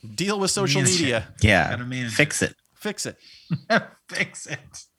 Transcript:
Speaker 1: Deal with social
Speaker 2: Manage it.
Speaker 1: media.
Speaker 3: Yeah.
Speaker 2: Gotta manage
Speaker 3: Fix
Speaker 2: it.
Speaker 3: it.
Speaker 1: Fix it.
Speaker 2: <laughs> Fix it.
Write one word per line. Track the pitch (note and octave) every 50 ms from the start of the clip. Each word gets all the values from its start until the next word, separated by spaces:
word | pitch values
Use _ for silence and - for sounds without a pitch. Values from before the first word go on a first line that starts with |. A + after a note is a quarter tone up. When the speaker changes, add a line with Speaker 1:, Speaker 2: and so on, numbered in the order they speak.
| - A2 G#2
Speaker 1:
Deal | - F3 G3 G#3+ G3+
with | F#3+ F3+
social | - - G3 - C#3+ D3
Speaker 2:
Manage | C3+ B2+ -
it. | F3 E3
Speaker 1:
media. | C3+ A#2+ A2+ - - - -
Speaker 3:
Yeah. | - G#2+ G2+ F2 D2+ -
Speaker 2:
Gotta | - A#2 B2
manage | B2 B2+ B2+ B2 A2+ G#2+
Speaker 3:
Fix | - D3+ D3 - -
Speaker 2:
it. | - -
Speaker 3:
it. | - _ _ _ _
Speaker 1:
Fix | _ - G#3+ G3+ - -
it. | A#2+ - _ _ - - - _ _ E3 C#3 - _
Speaker 2:
<laughs> | D#4+ - - - - _ _
Fix | - - - - - - - -
it. | - D3+ - - - - - - _ _